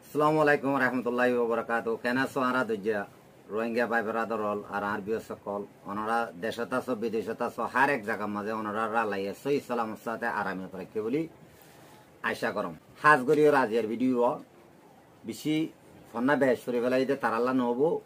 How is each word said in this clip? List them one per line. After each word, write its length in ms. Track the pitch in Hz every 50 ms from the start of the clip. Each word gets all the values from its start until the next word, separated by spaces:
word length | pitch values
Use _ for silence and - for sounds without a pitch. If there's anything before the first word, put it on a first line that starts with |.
| _ -
আসসালামু 320 | - 139 151 151 156 156 151
আলাইকুম 280 | 147 147 143 - 139 139 139 127
রহমতুল্লাহি 500 | 123 123 127 110 120 120 123 123 123 123 120
ওয়া 100 | 120 113
বারাকাতুহু। 440 | 117 113 113 - 117 117 110 113 113 110 -
কেন 140 | 120 123 131 135
আছো 140 | 131 - 143 131 127
আরা 120 | 123 127 127 107
দুইজা? 300 | 113 101 92 110 110 104 98 - - - - - - - - - 95
রোহিঙ্গা 320 | 107 113 117 117 117 120 107
ভাই 100 | 113 117 110 104
ব্রাদার 340 | 110 113 113 101 117 110 107 104
হল 120 | 104 104 101 - 101
আর 80 | 101 98 101
আর 80 | 104 107 95
বিও 140 | 101 113 107 - -
সকল। 320 | 107 - - 104 101 101 101 98 - - - 90
ওনারা 280 | 101 104 107 110 113 117 117 113 - 87 87
দেশত 280 | 113 104 110 117 - 127 127
আছো, 160 | 117 - 127 107
বিদেশত 400 | 107 117 101 113 101 98 113 - 120 113
আছো, 140 | - - 117 107 -
হার 160 | 123 135 139 143
এক 60 | 123 104 104
জায়গার 240 | 113 95 107 104 104
মাঝে 160 | 104 101 104 110 110
ওনারা 240 | 110 107 101 107 113 110 107
রালাই 280 | 117 113 107 98 98 98 98
আছো, 180 | 95 - - 139 147 135
ইসলাম 300 | 123 - 123 120 113 110 107 98 -
সাথে 220 | 123 113 110 117 117 76 95
আরামে 260 | 101 95 95 92 92 92 - 92
রাখে 200 | 92 - - 110 107
বলি 160 | 110 123 147 165 160 - - - - - - - - - - - - - - - - - - - 110
আশা 200 | 110 - - 117 101
করম। 180 | 101 101 90 82 76 - - - -
হাজগরিও 480 | - 160 151 143 127 123 156 147 151 147 143 139
রাজিয়ার 300 | 131 110 107 117 110 107 113
video 240 | 117 127 131 127 120 120 123 151 175 - - - - - - - - - - - - - - - - - 107
বেশি 280 | 110 - - 147 156 156 160 - - - - - - - - -
ফন্না 240 | - 117 123 135 147 135
বেশ 180 | 131 131 120 104 -
করে 140 | - 120 123 117
ফেলাই 200 | 127 127 131 131 117
দে, 60 | 139 139 -
তারাল্লা 300 | 117 110 113 120 127 131 131
নহব। 220 | 123 120 120 120 139 165 - - -